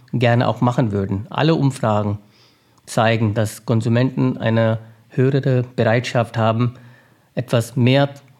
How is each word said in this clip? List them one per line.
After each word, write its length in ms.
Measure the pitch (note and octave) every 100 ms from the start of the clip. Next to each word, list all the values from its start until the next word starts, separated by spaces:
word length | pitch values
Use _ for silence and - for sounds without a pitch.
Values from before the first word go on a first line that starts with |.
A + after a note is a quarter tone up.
| -
gerne 340 | B2 A#2+ A#2+ A2
auch 140 | -
machen 320 | B2 B2 A#2
würden. 340 | G2+ G2 G2 -
Alle 240 | - D3+
Umfragen 640 | D#3+ C#3 - A#2 G#2 G#2 G#2 - _ _ _ _ _
zeigen, 480 | - - A2+ A2+ A2
dass 320 | G#2+ G#2+ -
Konsumenten 720 | - A2+ A#2 A#2 C3 C3 B2+ -
eine 440 | A2+ A2+ A2+ A2+ - - _
höhere 560 | - C3 C3+ C#3 B2+ B2
Bereitschaft 600 | - A2 A#2+ A#2+ B2 A2+ A#2
haben, 380 | A2+ A2+ B2 - - - _ _ _
etwas 420 | - - A#2+ A2+ C3+
mehr 340 | A#2+ C3+ C#3+ - - _